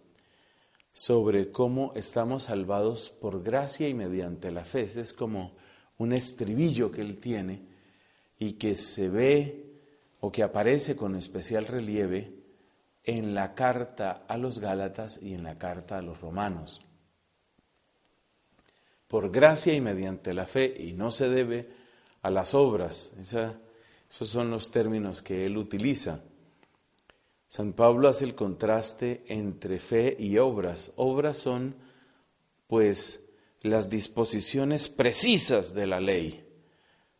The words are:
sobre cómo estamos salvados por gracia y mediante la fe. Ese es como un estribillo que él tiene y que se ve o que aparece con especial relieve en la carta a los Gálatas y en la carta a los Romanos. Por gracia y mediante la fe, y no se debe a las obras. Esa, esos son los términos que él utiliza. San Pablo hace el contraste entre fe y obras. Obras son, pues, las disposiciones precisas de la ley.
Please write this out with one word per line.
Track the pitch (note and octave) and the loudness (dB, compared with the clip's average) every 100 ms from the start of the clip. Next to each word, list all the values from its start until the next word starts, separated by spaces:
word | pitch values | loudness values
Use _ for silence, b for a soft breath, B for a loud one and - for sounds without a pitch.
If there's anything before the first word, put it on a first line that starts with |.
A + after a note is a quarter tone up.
| _ _ b b b b b b b | _ _ b b b b b b b
sobre | - - A#2+ G#2+ G2+ G2 | -8 2 4 4 4 2
cómo | - B2 B2+ C3+ - | 0 0 0 -2 -4
estamos | G2+ A#2+ A#2 C3 | -6 -2 -2 -2
salvados | A#2+ G#2 F#2 G2+ G#2+ A#2 - | -4 -4 0 0 0 -2 -8
por | - G#2+ F#2+ | -10 -8 -6
gracia | F#2 C3 C#3 - D3+ | -2 0 -2 -2 -2
y | |
mediante | B2+ F#2 F#2 F2 E2+ F#2 | -2 -4 -4 -4 -6 -8
la | E2+ | -8
fe. | E2+ C3+ | -4 -4
Ese | G#2+ A#2 | -4 -6
es | A2+ | -10
como | - A#2 G#2 F#2 - b b b - | -6 -6 -6 -8 -12 b b b -4
un | A2+ | 0
estribillo | B2+ B2 - G2+ A2+ E3 B2 A2 | 0 -2 -4 -2 0 2 2 0
que | - | -2
él | G#2 G2 | -6 -6
tiene | A#2+ A2 F#2 F#2+ - b b b b b b - | -4 -4 -4 -8 -14 b b b b b b -8
y | G#2+ | -6
que | G#2+ G#2+ | -4 -2
se | G2 - - F#2 | -2 -4 -2 0
ve | G2+ C3 D3 C#3+ - - B B B B B | 2 4 4 2 -6 -16 B B B B B
o | G#2 | -6
que | G#2 | 0
aparece | G#2 G2+ G#2 C#3+ D3+ C#3 | 0 2 4 4 2 -4
con | G#2 | -4
especial | F#2+ - F#2+ E2 A2 A2 | -4 -6 -10 -4 -4 -4
relieve | B2 G#2+ G#2 F#2+ F#2 G#2+ - b b b b b _ | -4 -2 0 0 -2 -4 -12 b b b b b _
en | - A#2 A2 | -4 -2 -2
la | G2+ F#2+ | -2 -2
carta | - B2+ B2 - - G2 F#2 - | 0 0 0 -4 -4 -4 -4 -6
a | A2+ | -6
los | B2+ A2+ | -4 -4
Gálatas | G2+ F#2+ F#2+ F#2+ F#2 - | -4 -2 -4 -6 -12 -12
y | G2+ | -10
en | F2+ | -10
la | E2 D#2+ | -10 -8
carta | F2+ F2+ E2+ G2 | -8 -8 -8 -10
a | |
los | F2 E2 | -10 -12
Romanos. | F2 F2+ G#2 F2 D2+ - - _ _ _ _ _ _ _ _ _ _ _ _ _ _ _ _ _ b b b b b | -10 -4 -4 -4 -10 -16 -20 _ _ _ _ _ _ _ _ _ _ _ _ _ _ _ _ _ b b b b b
Por | A2 G2 | -2 0
gracia | G2+ D3+ D#3 F3 | 8 8 8 4
y | D3+ | 2
mediante | A#2+ F#2+ F#2+ F#2+ - | 2 0 -2 -4 -4
la | F2+ F#2 | -4 -2
fe, | C3 C3 | 0 0
y | - E2+ | -2 -8
no | F2 A2 | -6 -4
se | A2+ B2+ | 0 2
debe | C3 A#2+ A#2 A#2+ B B B B B | 2 2 -2 -6 B B B B B
a | G2 | -2
las | F#2+ F2+ | 0 2
obras. | C#3 C#3 G#2 F2 D#2 - G2 | 4 4 4 -2 -6 -14 -16
Esa, | F#2 A2+ A2+ A2+ - b b b b | -8 -4 -4 -6 -18 b b b b
esos | - A2 | -12 -6
son | A#2 A#2 | -2 -2
los | A2+ G#2+ | -2 -2
términos | A#2+ A2 A2 G#2 F#2 | 0 2 0 -4 -6
que | - F#2 | -6 -2
él | F#2+ G#2 | -2 -2
utiliza. | G#2+ G2 A#2+ C3 - D#2 - - _ _ _ _ _ _ _ b b b b | -4 -2 0 0 -4 -8 -12 -20 _ _ _ _ _ _ _ b b b b
San | - G#2 | -6 -4
Pablo | F2+ A#2 A#2+ C#3 | 6 6 8 8
hace | C3 | 6
el | C3 | 0
contraste | - G2+ F2 G#2+ A2 A2 - B2 B2 - | -2 -2 0 2 2 0 -4 -4 -4 -6
entre | G#2+ G#2 F#2 F#2+ F#2 | -6 -4 -6 -6 -6
fe | - A#2 B2 - | 0 2 4 2
y | G2+ G#2 | 2 4
obras. | C3 A2 F2+ F2 - - | 4 4 -2 -4 -8 -2
Obras | B2+ C3 D3+ C#3+ | 0 2 0 0
son, | C3+ B2 C3 C3+ b b b b b b _ _ - | -2 -2 -4 -8 b b b b b b _ _ 0
pues, | A2+ G#2+ G2 - - - b b b | 4 6 4 -4 -12 -18 b b b
las | G#2+ A2 G2 | 0 2 2
disposiciones | G#2+ G2+ - A2 G#2+ - C3+ C#3 D3 - | -2 -2 0 0 0 -2 0 0 0 -2
precisas | - B2 A#2 B3 G3+ - A#2 F2 | 2 2 4 4 4 4 2 2
de | F#2+ G2 | -2 0
la | F#2 | 0
ley. | F#2+ F#2 D#2+ - - - b b b b b b | 2 2 0 -6 -16 -20 b b b b b b